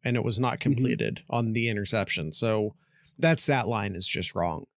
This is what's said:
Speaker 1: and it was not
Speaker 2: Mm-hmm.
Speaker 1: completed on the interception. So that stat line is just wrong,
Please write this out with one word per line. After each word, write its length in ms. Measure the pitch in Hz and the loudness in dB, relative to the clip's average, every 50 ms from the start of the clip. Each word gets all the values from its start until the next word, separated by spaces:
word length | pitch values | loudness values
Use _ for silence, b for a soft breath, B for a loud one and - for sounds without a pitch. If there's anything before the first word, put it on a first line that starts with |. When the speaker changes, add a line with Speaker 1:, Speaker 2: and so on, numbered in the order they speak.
| - | -2
Speaker 1:
and 120 | 123 120 | 0 0
it 80 | 120 - | 2 2
was 140 | 127 110 104 | 0 0 2
not 160 | 127 123 120 | 0 0 0
Speaker 2:
Mm-hmm. 80 | - - | 0 0
Speaker 1:
completed 600 | 147 139 120 131 123 - 113 113 107 - - - - | 0 2 2 2 0 2 0 0 -2 -2 -6 -6 -4
on 240 | - 120 117 113 110 | -2 0 0 0 0
the 160 | 117 113 117 | 0 0 0
interception. 640 | 107 104 101 - - 110 98 - - - 78 78 78 | -2 -2 -2 0 0 0 0 0 -2 -2 -2 -2 -2
So 420 | - - 113 110 107 107 107 - b b b b b b b b - | 0 0 2 2 2 0 -2 -4 b b b b b b b b 0
that 220 | 131 160 165 - | 2 2 4 4
stat 260 | - - 143 131 120 | 2 2 2 2 2
line 280 | 95 120 107 101 101 95 | 0 -2 -2 -2 -2 -4
is 100 | 87 92 | -2 -2
just 280 | - - - 92 - - | -2 -2 -2 -4 -4 -2
wrong, 300 | 87 87 87 80 - - - _ | 0 0 0 0 -4 -8 -12 _